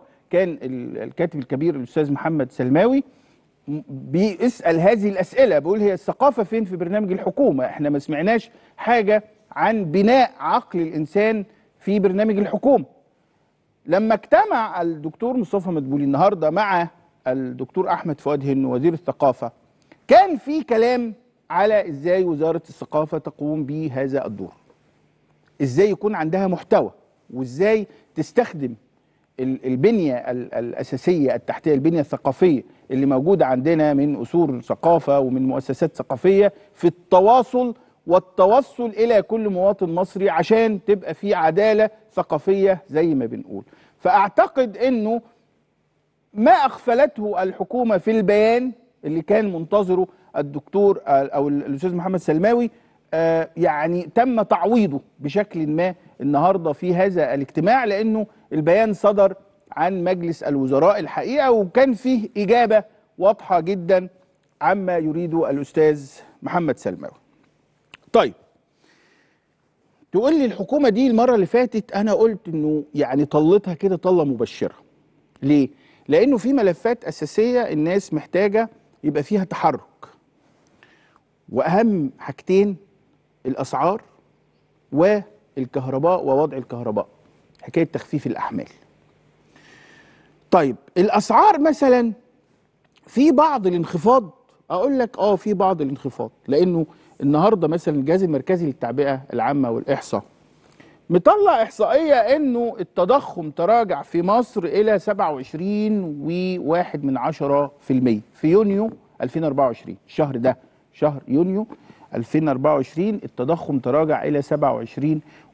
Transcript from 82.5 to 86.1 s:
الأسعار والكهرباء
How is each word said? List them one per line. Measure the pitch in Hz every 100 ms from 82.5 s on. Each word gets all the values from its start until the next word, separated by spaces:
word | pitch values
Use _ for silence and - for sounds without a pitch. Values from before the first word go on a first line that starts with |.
| 190 208 175 _ _ _ _ _ _ 131
الأسعار | 135 131 131 160 214 _ _ _ _ _ _ _ _ -
والكهرباء | 139 185 208 - _ _ 139 123 139 127 135 165